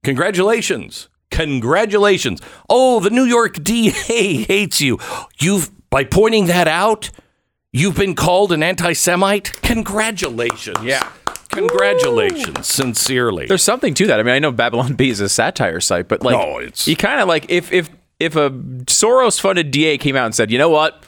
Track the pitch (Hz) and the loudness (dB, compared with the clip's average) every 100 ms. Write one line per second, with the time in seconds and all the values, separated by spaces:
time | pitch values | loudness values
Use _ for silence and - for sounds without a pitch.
0 | - 131 175 185 196 226 - 147 73 - | -2 -2 -2 0 2 0 -2 -6 -8 -18
1 | - _ _ - 160 135 113 170 220 202 | -20 _ _ -4 -2 -2 0 0 2 2
2 | 202 190 131 85 - - _ 233 262 240 | 2 2 0 -6 -10 -20 _ 4 4 4
3 | 185 240 254 233 226 - 156 233 220 - | 2 2 4 2 2 -2 0 2 2 0
4 | - 233 202 151 - 196 190 - 143 104 | -2 0 0 -2 0 -2 0 0 0 -2
5 | - - - _ 156 196 151 - _ 131 | -6 -12 -14 _ 0 0 -2 -10 _ -2
6 | 139 185 220 220 180 175 160 165 208 220 | 2 2 4 4 2 2 2 2 0 -2
7 | - - _ _ _ _ _ 123 190 151 | -6 -18 _ _ _ _ _ -2 0 0
8 | 196 160 160 180 202 160 160 180 175 165 | -2 0 2 2 2 2 0 0 -2 0
9 | - 175 196 208 196 - - 226 202 202 | 0 2 2 0 -4 -8 -4 -2 -2 -4
10 | 220 196 165 117 120 113 110 87 113 135 | -4 -4 -6 -4 -4 -4 -6 -6 -2 -2
11 | - - - - _ - 427 494 494 508 | -4 -8 -12 -12 _ -2 0 2 2 2
12 | 494 466 - 330 - - - - 135 110 | 2 2 0 -2 -8 -8 -4 -2 -2 -2
13 | - 127 120 92 64 190 - 247 262 135 | -2 0 0 -2 -2 0 2 0 -2 0
14 | 214 113 113 131 151 117 120 117 123 127 | 2 2 2 2 0 0 0 0 -2 0
15 | 135 104 98 - 120 - 107 82 - 90 | 0 0 -2 0 0 0 -2 -2 -2 -2
16 | 90 - 123 120 85 64 62 - - 160 | -2 -2 2 0 0 -6 -10 -6 -2 0
17 | 233 277 196 160 - 175 170 180 160 - | 0 0 0 0 0 -4 0 -2 -2 -12
18 | _ _ 160 160 143 131 135 127 123 - | _ _ -2 0 0 -2 -12 -12 -2 2
19 | 214 254 247 - 190 185 151 135 156 143 | 4 4 4 2 0 0 0 0 2 2
20 | 151 135 120 110 107 120 160 151 156 - | 0 0 0 0 0 2 4 4 2 -4